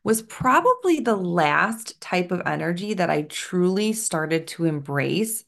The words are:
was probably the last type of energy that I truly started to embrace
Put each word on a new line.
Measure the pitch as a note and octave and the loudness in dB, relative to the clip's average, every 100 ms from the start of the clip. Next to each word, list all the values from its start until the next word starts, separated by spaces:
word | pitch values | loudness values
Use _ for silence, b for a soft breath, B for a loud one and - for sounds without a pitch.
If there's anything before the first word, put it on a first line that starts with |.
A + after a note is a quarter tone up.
was | G#3 A3+ | -2 -2
probably | - - C4 D4 G4+ B4 F#4+ D#4 | -2 -2 2 4 4 2 2 2
the | A#3 G#3 | 2 0
last | F3+ E3+ D3+ D3+ G3 A3+ - - | 0 2 4 4 0 -2 -10 -14
type | - F3+ F3 | -4 -2 0
of | F3+ | 0
energy | D3+ D3+ D#3+ F3 G#3 G3+ | 0 0 -2 -4 -4 -2
that | E3+ | 0
I | D3+ | 0
truly | D#3 - - F3+ F3+ F#3+ G#3+ | -2 -8 -4 2 2 2 0
started | A3 - D#3+ D#3 D#3+ D#3+ | 0 -2 -2 0 0 -2
to | - E3 | -2 0
embrace | D3+ C#3+ C#3 C3+ D#3 A3 - | 0 -2 -2 0 0 -2 -4